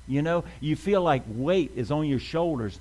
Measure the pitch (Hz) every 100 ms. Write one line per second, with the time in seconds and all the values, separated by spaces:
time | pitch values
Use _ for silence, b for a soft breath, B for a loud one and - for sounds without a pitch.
0 | - 139 160 170 165 B 151 151 196 196
1 | 175 131 120 110 143 190 143 - 107 151
2 | 151 127 - 160 170 139 104 -